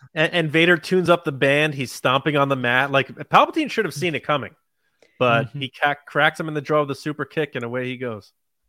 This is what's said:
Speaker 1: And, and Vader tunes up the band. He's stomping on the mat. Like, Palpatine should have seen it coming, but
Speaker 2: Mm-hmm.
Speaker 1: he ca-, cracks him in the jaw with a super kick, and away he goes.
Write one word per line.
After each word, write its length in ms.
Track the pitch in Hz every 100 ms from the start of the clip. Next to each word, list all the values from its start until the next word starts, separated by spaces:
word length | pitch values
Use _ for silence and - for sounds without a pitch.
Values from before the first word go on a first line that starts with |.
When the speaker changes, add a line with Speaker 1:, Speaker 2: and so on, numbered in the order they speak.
| 131
Speaker 1:
And, 180 | 160 160
and 180 | 175 160
Vader 260 | 156 165 170
tunes 340 | - 185 170
up 140 | 170
the 80 | 160
band. 420 | 135 139 143 156
He's 160 | 139 123
stomping 440 | - 135 135 156 143
on 120 | 139
the 80 | 135
mat. 340 | 120 127 139
Like, 160 | 135 131 127 151
Palpatine 420 | 190 311 330 285
should 140 | -
have 100 | 185
seen 200 | 143 175
it 100 | 139
coming, 300 | - 147 107 - _ _ _ _ _ -
but 280 | 123 117 117
Speaker 2:
Mm-hmm. 100 | 143
Speaker 1:
he 100 | 131
ca-, 260 | - 147 143 -
cracks 320 | 151 156 160
him 80 | 160
in 80 |
the 60 | 151
jaw 200 | 135 151
with 100 | 143
a 20 |
super 300 | 135 151 147
kick, 320 | 139 160 147 131
and 80 |
away 220 | 117 127 127
he 100 | 123
goes. 360 | 127 104 - _ _ _